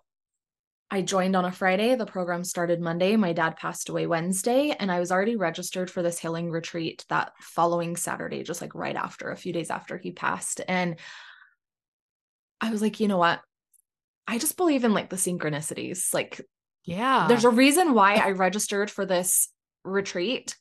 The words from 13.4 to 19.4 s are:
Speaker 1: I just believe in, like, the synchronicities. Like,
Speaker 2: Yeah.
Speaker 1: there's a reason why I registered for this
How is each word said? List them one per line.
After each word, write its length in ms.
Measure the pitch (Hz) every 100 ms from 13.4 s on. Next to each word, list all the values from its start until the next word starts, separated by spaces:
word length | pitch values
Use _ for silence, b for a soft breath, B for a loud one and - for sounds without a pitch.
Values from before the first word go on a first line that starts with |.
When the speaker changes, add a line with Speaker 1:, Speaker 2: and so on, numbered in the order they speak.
| _ _ _ _ _ _ _ _ -
Speaker 1:
I 100 | 226
just 180 | 311 -
believe 260 | 349 277
in, 100 | 233
like, 160 | 190 -
the 60 | 185
synchronicities. 960 | 185 175 156 147 - - 123 - -
Like, 280 | 160 104 - - _ _ _ -
Speaker 2:
Yeah. 420 | 180 254 247 175
Speaker 1:
there's 180 | 240 240
a 40 |
reason 440 | 233 269 311 339
why 220 | 226 196 214
I 160 | 196
registered 580 | 190 185 208 - 202 208
for 160 | - 190
this 440 | 180 180 -